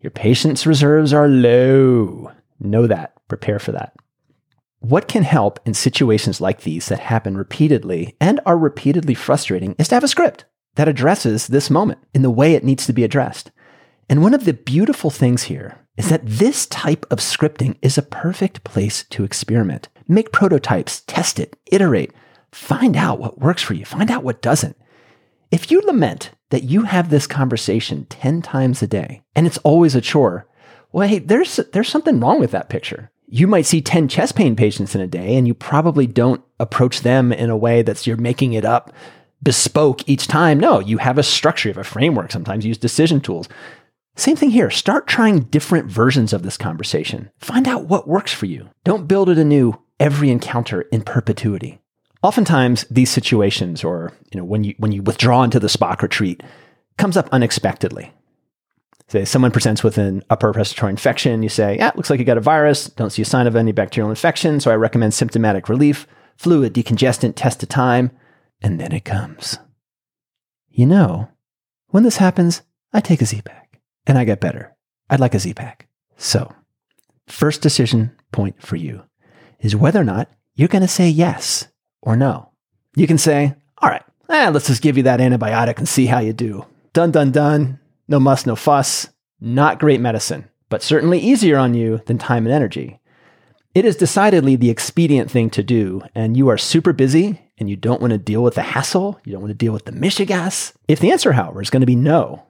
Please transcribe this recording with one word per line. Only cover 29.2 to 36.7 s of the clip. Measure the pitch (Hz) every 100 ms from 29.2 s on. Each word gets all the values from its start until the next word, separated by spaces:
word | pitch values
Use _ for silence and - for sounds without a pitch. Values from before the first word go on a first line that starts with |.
| _ -
and | 165
it's | -
always | 151 160 165 131
a |
chore, | - 151 123 90 - _ _ - _
well, | 165 202
hey, | 208
there's, | 147 226 359 - -
there's | 277 247
something | 302 311 190
wrong | 113 269
with | 165
that | - -
picture. | - - - - _ _
You | 117 185
might | 185 156
see | 165
ten | - 180 143
chest | - - -
pain | 170 110
patients | 110 101 98
in | -
a | 92
day, | 90 92 127
and | 123
you | 113
probably | - 139 165 147 127
don't | 113 120 127 _ _
approach | 117